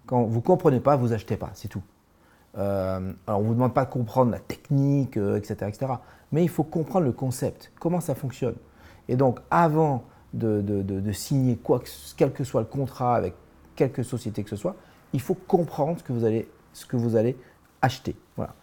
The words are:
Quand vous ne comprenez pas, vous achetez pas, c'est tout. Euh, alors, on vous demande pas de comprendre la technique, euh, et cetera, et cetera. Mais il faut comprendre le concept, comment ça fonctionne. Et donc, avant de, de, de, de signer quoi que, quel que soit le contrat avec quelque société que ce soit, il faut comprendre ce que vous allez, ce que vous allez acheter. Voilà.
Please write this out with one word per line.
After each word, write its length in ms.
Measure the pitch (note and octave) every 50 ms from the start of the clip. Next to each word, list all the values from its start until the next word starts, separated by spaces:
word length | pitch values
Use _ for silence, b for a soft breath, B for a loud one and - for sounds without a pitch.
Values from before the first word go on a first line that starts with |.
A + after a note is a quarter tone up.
| -
Quand 160 | - B2+ B2 A#2
vous 140 | A2 A2+
ne 80 | A#2+ A#2+
comprenez 360 | - F#3 F3+ - D#3+ C3+ A#2
pas, 160 | - C#3 D3
vous 160 | C3 B2 A#2 A#2
achetez 240 | G#2 - - A2
pas, 140 | - - - F#2
c'est 160 | - - G#2
tout. 140 | - G#2 F#2 - _ _ _ _ b b b b b b b b b
Euh, 560 | - G2 G2+ G2 G2 F#2 F#2+ F#2+ F#2 F#2 F#2 - - -
alors, 140 | - G#2+ G2+
on 40 | G#2+
vous 100 | A2 A#2
demande 200 | A#2+ B2+ B2 -
pas 100 | C#3+ C3
de 60 | B2+
comprendre 420 | - B2+ A#2 A2 - C3 B2+ A#2 F#2+
la 80 | -
technique, 760 | - - - - - - C#3+ C#3 C#3 C#3 C#3+ C#3+ C3+ C3 - A2+
euh, 200 | G2+ G2+ G#2 G#2
et 60 | G2+
cetera, 240 | - G#2+ - - G2+
et 40 | G#2
cetera. 260 | - C3+ C3 B2+ - B B B B B B C#3
Mais 100 | D3+ F3
il 60 | D#3+
faut 160 | - - D#3+
comprendre 400 | - - E3+ D#3 - - F#3+ E3+
le 80 | B2+ A2+
concept, 580 | - C3+ C3 B2 - C#3 - - - - - - -
comment 220 | - E3+ F3+ F3
ça 140 | - - C3+
fonctionne. 420 | - - B2+ - - C#3 A#2+ - - - b b b b b b b b b
Et 80 | B2
donc, 240 | B2+ C#3 B2+ A#2 - - -
avant 540 | D#3 E3+ E3+ D#3+ D3+ D#3+ D#3+ D3 C3+ A#2+ - b b b b b -
de, 280 | A#2 A2+ A2 G#2+ G#2
de, 220 | G2+ G2+ G#2 G2 G2
de, 180 | F#2+ G2 G2
de 120 | G2 G#2+ G2+
signer 440 | - - - D3 C3+ C3 B2+ B2
quoi 240 | B2 - - C#3 B2
que, 80 | - - - - - - -
quel 160 | - D#3 C3+ C3+
que 120 | - C#3
soit 160 | - - B2+
le 60 | A#2
contrat 480 | - - C#3 C#3 A#2+ - - B2+ B2 A#2+
avec 180 | A#2 F#2 F2+ - - - - - - - - -
quelque 260 | - D3+ B2+ C3 - A#2
société 400 | - - A#2 - A2 G#2 - G2+
que 80 | -
ce 60 | A2
soit, 200 | G2+ - F3 G3 B B B B B B B B
il 80 | C3+
faut 140 | - - F#3
comprendre 640 | - - - - F3 E3+ - - - C#3 D#3 F3 -
ce 60 | -
que 80 | - B2+
vous 120 | A#2 A2+
allez, 240 | A2 A2 A2+ G#2+ - - _ _ _ -
ce 140 | - -
que 100 | - -
vous 200 | A#2+ A#2 A#2+ A2
allez 200 | A2 A2 A#2+ C3 - B B B B B B _ _ -
acheter. 340 | C3 - - - - - - - _ _
Voilà. 180 | - - - - b